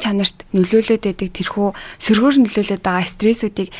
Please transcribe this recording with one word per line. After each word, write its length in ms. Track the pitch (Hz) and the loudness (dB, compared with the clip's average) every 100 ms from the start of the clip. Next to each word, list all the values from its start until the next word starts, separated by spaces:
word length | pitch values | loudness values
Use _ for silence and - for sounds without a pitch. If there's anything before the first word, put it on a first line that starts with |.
| 220 | 2
чанарт 400 | 202 196 - - | 0 -2 -4 -4
нөлөөлөд 480 | 190 180 220 220 220 | 0 2 2 2 0
байдаг 320 | 202 180 190 | -2 -4 -8
тэрхүү 400 | - 185 - 202 - - - | -6 -6 -2 -2 -4 -12 -6
сөргөөр 480 | - 214 262 277 220 | 0 4 4 4 4
нөлөөлөд 320 | - 202 196 | 2 -2 -2
байгаа 320 | 190 180 175 | -2 -2 -2
стрессүүдийг 640 | - 214 226 214 202 185 - | 0 0 2 -2 -4 -8 -10